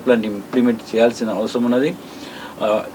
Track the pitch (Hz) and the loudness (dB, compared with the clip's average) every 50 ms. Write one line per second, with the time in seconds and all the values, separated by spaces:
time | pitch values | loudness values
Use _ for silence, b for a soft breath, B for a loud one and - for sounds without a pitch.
0 | - 123 120 113 107 107 101 101 98 - 127 127 120 123 113 110 - - 110 110 | 6 4 4 4 2 -2 -4 -6 -6 -2 2 2 4 4 2 0 -2 -2 2 4
1 | 117 120 113 - 117 110 95 101 113 113 - 120 120 120 123 127 143 170 185 - | 4 4 2 0 -4 -2 -2 -2 -2 -2 0 0 2 2 2 2 2 0 -2 -4
2 | B B B B B B B B B B B B 110 107 107 104 - - | B B B B B B B B B B B B 0 0 0 0 -2 -4